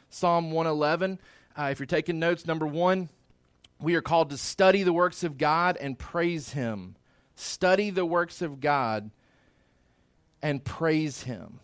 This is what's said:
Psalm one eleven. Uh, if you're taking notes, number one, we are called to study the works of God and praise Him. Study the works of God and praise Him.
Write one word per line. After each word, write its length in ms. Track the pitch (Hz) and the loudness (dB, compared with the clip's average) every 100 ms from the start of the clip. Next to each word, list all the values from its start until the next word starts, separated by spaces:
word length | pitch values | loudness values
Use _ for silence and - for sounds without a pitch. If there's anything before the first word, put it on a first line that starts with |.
| _ | _
Psalm 400 | - 175 170 165 | -2 2 2 2
one 160 | 160 165 | -2 0
eleven. 540 | 151 147 170 190 185 - - _ - | 2 2 2 0 -4 -14 -20 _ -6
Uh, 140 | 139 | -4
if 80 | 139 | -4
you're 60 | 135 | -2
taking 340 | 160 151 165 | -2 -2 -2
notes, 280 | 170 170 165 | 0 -2 -2
number 180 | 160 156 | -2 -2
one, 440 | 156 180 190 170 _ _ _ _ _ - _ | 0 2 2 -2 _ _ _ _ _ -20 _
we 140 | 151 170 | 0 0
are 60 | |
called 280 | 165 165 151 | 4 2 2
to 80 | 139 | -2
study 460 | - - 190 196 | -8 4 6 6
the 100 | 180 | 4
works 300 | 170 180 - 170 | 4 2 0 -6
of 120 | 135 | 0
God 400 | 151 160 180 - | 2 4 2 0
and 220 | 139 120 | -4 -8
praise 540 | - 175 175 165 - | -6 -2 0 -2 -6
Him. 420 | 139 117 104 92 - _ _ _ - | -4 -4 -4 -10 -16 _ _ _ -14
Study 540 | - - 185 185 208 | -10 0 2 4 2
the 160 | 185 170 | -2 0
works 360 | 170 170 - | 0 -2 -6
of 200 | 170 139 | -8 -4
God 500 | 147 143 120 110 107 _ _ _ _ _ _ _ _ _ _ _ _ _ | -2 0 0 -4 -6 _ _ _ _ _ _ _ _ _ _ _ _ _
and 220 | 151 139 | -4 -4
praise 600 | - - 160 160 156 - | -6 -4 0 2 0 -6
Him. 360 | 127 104 87 - | -10 -10 -12 -20